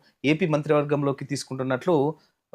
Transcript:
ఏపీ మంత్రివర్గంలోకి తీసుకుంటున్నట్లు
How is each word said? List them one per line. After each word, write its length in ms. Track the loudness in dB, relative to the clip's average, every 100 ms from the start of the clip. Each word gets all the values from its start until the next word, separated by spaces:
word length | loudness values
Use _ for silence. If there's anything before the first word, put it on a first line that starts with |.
| _ _
ఏపీ 220 | 0 2 2
మంత్రివర్గంలోకి 800 | 0 2 0 2 0 -2 -4
తీసుకుంటున్నట్లు 880 | -6 -8 -8 -6 -4 -2 2 2 2 -2 _ _ _